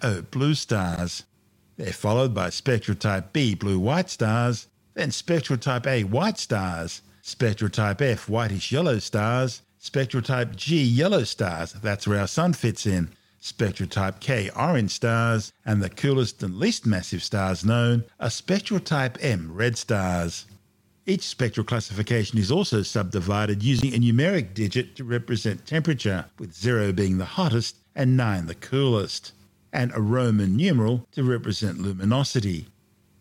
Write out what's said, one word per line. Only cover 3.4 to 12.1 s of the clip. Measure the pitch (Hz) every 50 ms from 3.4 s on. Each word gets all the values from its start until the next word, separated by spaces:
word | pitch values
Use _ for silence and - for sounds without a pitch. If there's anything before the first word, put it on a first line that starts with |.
| 135 110 95
blue | - 98 101 95
white | 92 92 120 151 185 185 -
stars, | - - 113 107 110 120 120 123 117 - - - _ _ _ _ -
then | - - 127
spectral | - - - - 170 156 - - 139 117
type | - 143 127 120 -
A | 139 131 117 101
white | 95 113 135 - 220 185 -
stars, | - - 117 98 92 92 85 82 82 85 - - - - - _
spectral | - - - - 123 110 104 - 107 95
type | - 113 107 101 98 -
F | 143 127 107 - -
whitish | 101 107 117 117 104 101 87 - -
yellow | 123 147 180 156 120
stars, | 101 - - - 104 104 113 123 127 131 123 - - - _ _
spectral | _ - - - 135 131 117 - 123 110
type | - 131 123 120 - 107
G | - - 143 170 156
yellow | 135 117 117 120 165 196 208 151 107
stars, | - - - 104 90 82 82 82 - -
that's | 101 110 104 101 - -
where | 104